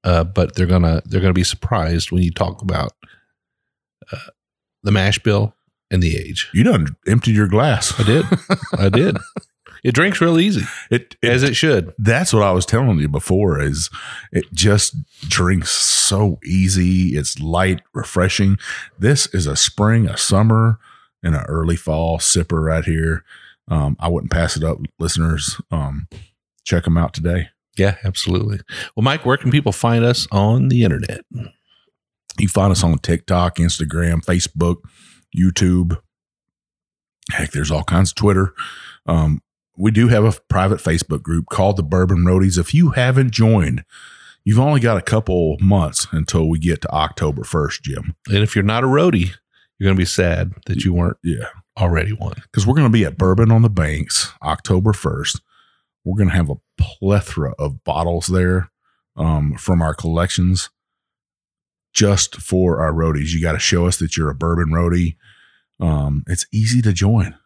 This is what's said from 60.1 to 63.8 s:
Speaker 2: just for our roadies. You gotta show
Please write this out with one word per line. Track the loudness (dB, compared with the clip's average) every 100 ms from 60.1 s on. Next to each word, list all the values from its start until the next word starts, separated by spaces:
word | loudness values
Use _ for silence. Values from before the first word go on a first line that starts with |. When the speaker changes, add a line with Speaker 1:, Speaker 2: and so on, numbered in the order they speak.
| -2 -2 0 0 0 -4 _ _ _ _ _ _ _ _ _ _ _ _
Speaker 2:
just | 0 2 2 -2 -6
for | -4 0 2 0
our | -2
roadies. | 0 -2 -2 -2
You | -2
gotta | -2 -2
show | 0 0